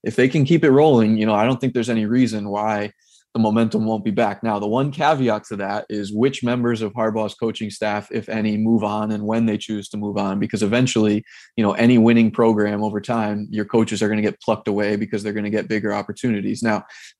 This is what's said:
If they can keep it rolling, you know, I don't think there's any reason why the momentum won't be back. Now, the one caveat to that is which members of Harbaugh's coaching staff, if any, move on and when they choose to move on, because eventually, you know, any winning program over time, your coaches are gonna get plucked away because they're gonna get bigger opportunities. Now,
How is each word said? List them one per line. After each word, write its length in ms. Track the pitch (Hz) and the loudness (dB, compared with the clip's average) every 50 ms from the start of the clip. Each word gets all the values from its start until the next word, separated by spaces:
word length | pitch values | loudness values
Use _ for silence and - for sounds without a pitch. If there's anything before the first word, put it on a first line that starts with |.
| - | -6
If 100 | 110 - | -2 2
they 140 | - - 131 | 2 2 4
can 160 | - 160 139 | 4 2 4
keep 180 | 139 170 160 | 4 4 4
it 80 | - 147 | 6 6
rolling, 460 | 131 139 151 156 135 117 110 107 110 | 6 6 6 6 6 4 4 4 2
you 100 | 107 107 | 2 2
know, 80 | 110 107 | 2 2
I 120 | 104 107 | 2 2
don't 140 | 123 131 120 | 2 0 0
think 120 | 135 131 | -2 -2
there's 160 | 120 123 113 120 | -2 -2 -2 0
any 140 | 117 113 107 | -2 -2 0
reason 460 | 104 120 127 127 110 110 107 101 104 | 0 2 2 2 2 0 -6 -6 -6
why 420 | 101 104 107 110 107 104 104 104 _ _ _ _ _ _ _ _ _ | -4 -2 -2 -2 -2 -2 -4 -6 _ _ _ _ _ _ _ _ _
the 60 | 113 | 0
momentum 420 | 110 107 107 113 117 107 - 107 110 | 2 2 4 2 2 2 0 -2 -2
won't 180 | 110 113 107 | -2 -2 -2
be 80 | 98 110 | -2 -2
back. 320 | 98 110 117 101 101 - | 0 0 0 0 -2 -4
Now, 160 | - 113 107 101 | -4 -4 -4 -2
the 80 | 104 | -2
one 240 | 104 110 127 139 147 | -2 -2 -2 -2 -2
caveat 540 | 139 156 151 151 160 139 131 117 107 104 - - | -4 0 0 0 2 2 0 0 0 -2 -4 -10
to 80 | 110 | -8
that 280 | 98 98 98 101 107 - - | -8 -6 -6 -6 -6 -6 -6
is 200 | 107 104 101 98 | -8 -8 -6 -6
which 320 | 104 107 123 139 135 - | -2 0 0 0 0 -2
members 380 | 123 120 123 123 120 120 117 110 | -4 -2 -2 0 0 -2 -2 -2
of 140 | 113 101 101 | -4 -6 -4
Harbaugh's 400 | 120 110 110 107 110 107 101 - | -2 -2 -2 0 -2 -4 -4 -6
coaching 360 | _ 117 113 107 - 113 104 | _ -6 -6 -4 -6 -8 -10
staff, 380 | 98 - 107 107 104 104 104 - | -6 -6 -4 -4 -4 -4 -6 -6
if 200 | - 113 101 - | -8 -8 -6 -6
any, 260 | 110 110 107 110 104 | -6 -2 -2 -2 0
move 260 | 107 110 113 117 110 | 0 2 2 2 2
on 280 | 107 104 104 107 107 107 | 2 0 -2 -2 -4 -4
and 160 | 107 104 104 | -4 -4 -4
when 180 | 104 110 117 117 | -2 0 0 0
they 140 | 110 104 101 | 0 -2 -2
choose 320 | - - 110 104 98 - | -4 -6 -8 -8 -8 -10
to 80 | - 107 | -8 -6
move 180 | 104 104 101 | -6 -4 -4
on, 220 | 101 98 95 98 101 | -2 -2 -2 -2 -2
because 240 | 101 - - 101 | -4 -4 -2 -2
eventually, 600 | 107 101 113 123 127 123 - 113 107 104 104 107 - _ - - - _ _ | -2 0 2 2 0 2 2 2 2 2 2 0 -2 _ -20 -20 -20 _ _
you 80 | - | 0
know, 100 | 110 101 | 0 0
any 260 | - - 117 120 123 117 | 2 4 4 6 6 6
winning 320 | 110 117 117 117 113 107 | 6 6 6 6 4 2
program 520 | - - 117 113 110 104 104 104 104 104 | 2 2 2 4 4 2 0 0 0 -2
over 160 | 107 107 104 104 | -4 -4 -4 -6
time, 480 | 101 - 117 117 107 104 104 104 104 - | -4 -4 -4 -2 -2 -4 -4 -6 -8 -6
your 160 | 107 107 101 | -6 -6 -4
coaches 360 | 101 - 117 113 - 110 98 | 0 2 0 2 2 0 -2
are 60 | 110 104 | 0 0
gonna 140 | 107 107 | 0 0
get 180 | 104 101 101 _ | 0 -2 -4 _
plucked 280 | - - 113 - - 110 | -2 -2 -2 -2 -2 -4
away 280 | 101 104 104 104 107 | -2 0 0 -2 -2
because 260 | 101 107 101 - 101 | -2 -4 -4 -6 -6
they're 120 | 101 107 104 | -6 -6 -6
gonna 160 | 110 104 104 | -6 -4 -2
get 180 | 107 107 - 98 | -4 -4 -2 -2
bigger 240 | 110 104 101 104 | -4 -4 -2 -4
opportunities. 720 | 101 101 98 - 107 - - 123 110 101 98 101 107 - | -4 -4 -6 -8 -10 -4 -2 -2 -2 -2 -2 -4 -4 -2
Now, 240 | 113 113 107 101 - - - - - - _ | -2 -2 -2 -2 -4 -10 -20 -20 -20 -20 _